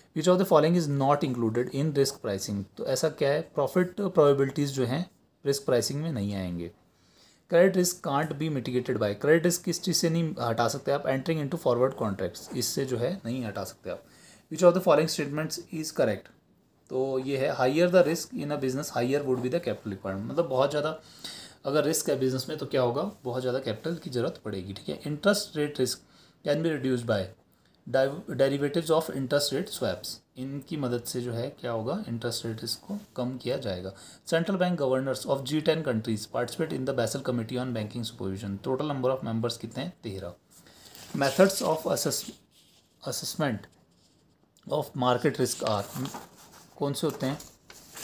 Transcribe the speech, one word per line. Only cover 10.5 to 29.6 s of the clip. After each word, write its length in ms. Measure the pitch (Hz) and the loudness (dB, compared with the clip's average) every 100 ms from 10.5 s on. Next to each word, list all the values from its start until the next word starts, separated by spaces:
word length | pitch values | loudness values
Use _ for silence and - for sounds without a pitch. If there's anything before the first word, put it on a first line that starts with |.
| 113 113 | 2 0
सकते 240 | 139 - | 0 -2
आप, 140 | 139 139 | 0 0
entering 420 | 135 135 160 139 | -2 0 -2 -2
into 160 | 165 135 | 0 2
forward 300 | 120 131 - | 4 2 2
contracts, 540 | 110 95 92 - - - | -2 -2 -4 -6 -8 -4
इससे 280 | 113 - 131 | -2 -2 -2
जो 120 | 117 | 0
है 240 | 123 190 117 | -2 -2 -6
नहीं 200 | 127 113 | -6 -6
हटा 180 | 101 | -6
सकते 260 | 95 - 95 | -8 -10 -10
आप। 140 | 87 - - - - _ | -10 -12 -20 -20 -20 _
Which 160 | 156 175 | 6 8
of 80 | 175 | 8
the 100 | 180 | 6
following 300 | 147 160 - | 6 4 0
statements 420 | 143 147 156 - - 160 | -2 -4 -4 -8 -8 -8
is 200 | 156 - | -6 0
correct, 340 | 123 98 - _ _ _ _ _ _ | 0 0 -8 _ _ _ _ _ _
तो 300 | 131 135 135 | -4 -2 -2
ये 180 | 131 135 | -2 0
है 180 | 139 135 | 0 2
higher 300 | 131 151 175 | 2 4 6
the 120 | 180 151 | 6 6
risk 240 | 170 - 240 | 2 -4 -8
in 120 | 147 | -4
a 100 | 147 | -2
business, 280 | 131 131 - | -2 -2 -4
higher 320 | - 123 143 | -2 0 0
would 200 | 135 127 | 0 0
be 100 | 127 | 0
the 100 | 170 | -2
capital 300 | 120 101 110 | -2 -6 -6
requirement, 340 | 98 98 98 | -6 -6 -6
मतलब 240 | 113 143 156 | -4 -2 0
बहुत 200 | 131 139 | 2 2
ज़्यादा 300 | 147 151 160 - - - - - - 139 | 2 -4 -6 -14 -18 -16 -16 -18 -8 0
अगर 180 | 147 | 2
रिस्क 260 | 143 156 - | 2 0 0
है 100 | 135 | 2
बिजनेस 260 | 131 131 - | 2 0 -4
में 80 | 151 | -6
तो 80 | 135 | -2
क्या 160 | 139 | 2
होगा, 300 | 123 127 196 - | 2 2 -4 -6
बहुत 180 | 127 123 | -6 -2
ज़्यादा 180 | 127 127 | -2 -2
कैपिटल 360 | 123 107 156 170 | -2 -4 -4 -6
की 140 | 156 | -4
ज़रूरत 320 | 123 113 - 110 | -2 -2 -4 -8
पड़ेगी। 280 | 98 92 | -8 -8
ठीक 160 | 98 - | -10 -10
है, 120 | 147 | -8
interest 520 | 147 147 196 202 - 151 | -6 0 2 2 -2 -4
rate 240 | 147 143 | -4 0
risk 220 | 127 - _ - - _ 147 | -2 -2 _ -20 -20 _ -2
can 180 | 147 165 | 0 0
be 80 | |
reduced 320 | 151 131 123 117 | 0 0 -2 0
by 160 | 104 95 - _ _ _ _ - | -2 -2 -10 _ _ _ _ -2
div-, 480 | 131 135 156 - 135 | 0 2 -2 -8 2
derivatives 540 | 135 139 143 170 156 | 2 4 0 0 2
of 180 | 156 160 | 2 2
interest 440 | 139 127 147 - | -4 0 0 2
rate 180 | 135 | -2